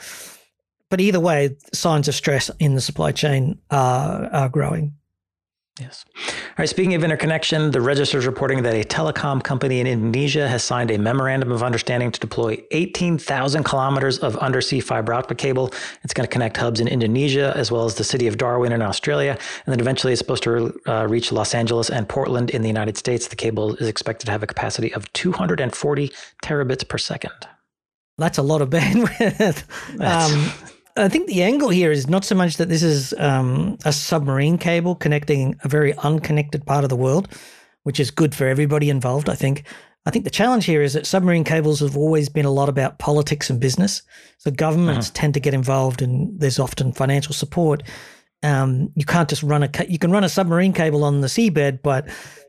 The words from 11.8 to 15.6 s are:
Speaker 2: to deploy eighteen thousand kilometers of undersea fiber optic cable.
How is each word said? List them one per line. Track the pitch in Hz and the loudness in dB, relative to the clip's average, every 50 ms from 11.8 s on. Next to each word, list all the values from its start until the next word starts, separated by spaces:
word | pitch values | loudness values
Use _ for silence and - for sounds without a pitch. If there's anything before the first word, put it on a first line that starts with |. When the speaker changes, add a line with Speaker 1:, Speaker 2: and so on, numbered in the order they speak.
| - - 123 120 123 120 | -2 -2 0 0 0 -2
Speaker 2:
to | 110 - | -4 -4
deploy | - 107 - 110 117 110 110 - - - - | -8 -6 -4 -2 -2 -2 -2 -4 -6 -4 -2
eighteen | 156 180 196 - - 180 175 165 | -2 -2 -2 -2 -2 0 0 0
thousand | 143 - - 139 139 135 143 135 156 147 | 0 -2 -2 -2 -2 0 0 0 0 0
kilometers | - 143 135 131 135 139 139 131 135 127 - | 0 0 0 0 0 0 0 0 0 0 -2
of | 151 131 110 - | -2 -4 -2 -2
undersea | - 131 131 127 127 - 143 127 | -2 -2 0 -2 -2 -2 -2 -2
fiber | - - 127 117 107 117 117 | -2 -2 -2 -2 -2 0 -2
optic | 123 131 - 123 - | -2 -2 -4 -6 -4
cable. | - 139 131 131 | -2 -2 0 0